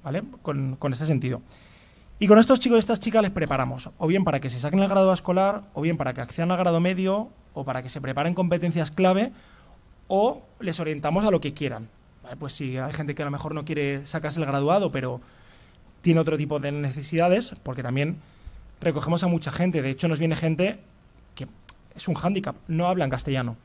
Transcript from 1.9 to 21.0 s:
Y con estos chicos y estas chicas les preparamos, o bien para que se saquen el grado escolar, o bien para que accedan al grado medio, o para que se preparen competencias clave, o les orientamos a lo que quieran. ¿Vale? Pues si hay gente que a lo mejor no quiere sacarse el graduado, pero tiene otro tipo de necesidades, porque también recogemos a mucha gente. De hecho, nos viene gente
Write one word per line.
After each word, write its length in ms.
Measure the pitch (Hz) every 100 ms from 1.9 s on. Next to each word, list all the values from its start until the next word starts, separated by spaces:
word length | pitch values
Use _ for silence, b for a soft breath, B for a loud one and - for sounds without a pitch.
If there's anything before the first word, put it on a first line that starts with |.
| B B -
Y 80 | 208
con 120 | 214
estos 200 | 226 254
chicos 180 | 254 233
y 20 |
estas 200 | 214 214
chicas 220 | 226 220
les 80 | 202
preparamos, 600 | 196 151 135 127 123 - -
o 80 | 160
bien 160 | 190
para 160 | 175 139
que 100 | 131
se 100 | 120
saquen 200 | 143 185
el 100 | 196
grado 240 | 196 190
escolar, 520 | 185 - 180 196 202 - -
o 60 |
bien 160 | 156 170
para 180 | 151 156
que 60 |
accedan 280 | 120 - 165
al 80 | 180
grado 220 | 180 165
medio, 500 | 180 185 185 196 233 - -
o 100 | -
para 200 | 135 127
que 60 | 127
se 120 | 147
preparen 320 | 131 135 160
competencias 560 | 180 180 170 175 160 151
clave, 420 | - 185 190 247 B B B B B - - -
o 340 | 190 226 294 - -
les 200 | 196 165
orientamos 440 | 156 147 151 175 214
a 60 |
lo 80 | 175
que 140 | 143
quieran. 360 | - 143 113 113 - - -
¿Vale? 140 | - 135
Pues 160 | 147
si 240 | - 139 127
hay 140 | 131
gente 200 | 156 147
que 80 | 143
a 40 | 147
lo 60 |
mejor 220 | 143 156
no 120 | 156 151
quiere 420 | 147 139 139 143
sacarse 320 | 160 151 156
el 80 | 147
graduado, 440 | 139 143 190 185
pero 300 | 139 127 123 B B B B B B - -
tiene 180 | 170 165
otro 180 | 160 156
tipo 220 | 151 147
de 120 | 143
necesidades, 840 | 147 143 139 139 165 175 190 - -
porque 220 | - 131
también 340 | 120 131 151 - B B B B B -
recogemos 420 | 170 147 151 170
a 40 | 180
mucha 240 | 170 151
gente. 320 | - 180 165
De 60 | 135
hecho, 160 | 135 170
nos 100 | 151
viene 180 | 160 151
gente 440 | 160 160 185 - - -